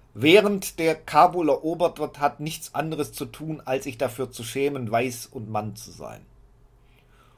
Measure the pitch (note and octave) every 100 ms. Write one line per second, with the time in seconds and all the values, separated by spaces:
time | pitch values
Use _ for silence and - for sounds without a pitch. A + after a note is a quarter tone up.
0 | _ G#2 C#3 G3 G#3 G3+ - - E3 D#3
1 | - - F3 F3+ D#3 C3 D#3 E3 E3+ -
2 | D3+ C#3 C#3+ - D3+ - - - D#3+ D3+
3 | C#3 - B2+ - D#3 D3+ - C3+ C#3 A#2+
4 | B2+ A#2 B2 - A#2 C3+ C#3 C#3 A#2 A#2
5 | B2+ A#2 - - A2 G#2+ G#2+ G#2+ - E2
6 | B1 A1 - - - _ - _ _ _
7 | _ _ _